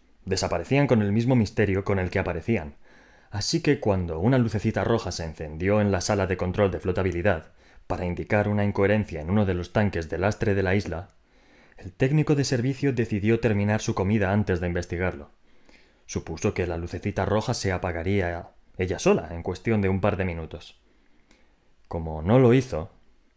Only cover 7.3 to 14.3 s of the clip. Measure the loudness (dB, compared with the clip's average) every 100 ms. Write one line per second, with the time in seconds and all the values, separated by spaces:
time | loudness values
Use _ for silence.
7.3 | 0 -4 -20 _ -20 -8 -4 -4 -4 0
8.3 | 0 2 2 0 2 2 2 0 -6 0
9.3 | 2 2 0 -2 0 0 0 -4 -2 0
10.3 | 0 0 2 2 0 -2 -8 -10 _ _
11.3 | _ _ _ -20 -18 -18 -2 0 2 2
12.3 | 2 2 0 -2 -2 -2 0 -2 0 2
13.3 | 2 2 2 2 0 0 -2 0 2 2